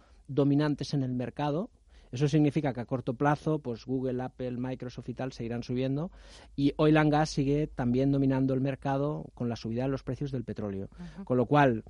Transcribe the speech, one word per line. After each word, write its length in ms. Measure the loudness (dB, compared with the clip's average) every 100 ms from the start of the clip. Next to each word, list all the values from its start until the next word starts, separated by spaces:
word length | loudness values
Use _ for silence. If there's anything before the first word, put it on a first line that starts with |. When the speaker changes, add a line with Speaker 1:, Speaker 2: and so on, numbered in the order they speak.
| _ _ -4
Speaker 1:
dominantes 640 | 2 4 4 2 0 -2
en 80 | -2
el 100 | -2
mercado. 560 | -4 -6 -4 -2 -2 -6 _ _ -20 -10
Eso 160 | -2 2
significa 440 | 4 4 2 -2
que 80 | -4
a 40 |
corto 300 | -4 -4 -4
plazo, 440 | 0 2 2 0 -2
pues 260 | -4 -8 -6
Google, 360 | -4 -2 -4
Apple, 300 | -6 -8 -8
Microsoft 560 | -6 -6 -6 -10 -10 -10
y 60 |
tal 180 | -8 -8
seguirán 300 | -6 -6 -6
subiendo. 480 | -4 -2 -2 -2 -6 -10 -20 -20 -12 0
Y 160 | 0 4
oil 200 | 6 6
and 120 | 6
gas 200 | 4 0
sigue 360 | 0 0 0 -2
también 440 | -2 0 2 2
dominando 400 | 2 2 2 2
el 60 | 0
mercado 640 | -2 -4 -2 -2 -2 -4 -10
con 140 | -6 -6
la 80 | -4
subida 260 | -4 -4
de 40 | -2
los 140 | -4
precios 280 | -6 -6 -4
del 140 | -6
petróleo. 440 | -6 -6 -6 -6 -8 -12 -16
Speaker 2:
Ujú. 100 | -10
Speaker 1:
Con 120 | 0 2
lo 100 | 4
cual, 360 | 6 6 4